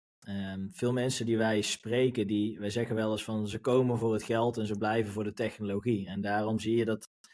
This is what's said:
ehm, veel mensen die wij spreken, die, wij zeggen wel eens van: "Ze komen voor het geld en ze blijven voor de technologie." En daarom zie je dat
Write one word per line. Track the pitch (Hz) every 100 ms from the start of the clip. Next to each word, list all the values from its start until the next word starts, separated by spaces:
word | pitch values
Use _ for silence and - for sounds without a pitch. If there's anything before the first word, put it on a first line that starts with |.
| _ _
ehm, | - 98 98 95 95
veel | - 120
mensen | 127 131 127 117
die | 113
wij | 110 107
spreken, | 104 - 110 120 131 120 101
die, | 104 107 -
wij | 104
zeggen | 110 117 110
wel | 110
eens | 107
van: | - 107 104
"Ze | 110
komen | - 127 127 117
voor | 113
het | 107
geld | - 113 120 117
en | 107
ze | 104
blijven | 107 117 107
voor | 101
de | 104
technologie." | 104 110 - 104 98 123 104 92
En | 101
daarom | 101 104 107 110
zie | 110 117
je | 113
dat | 107 - _ -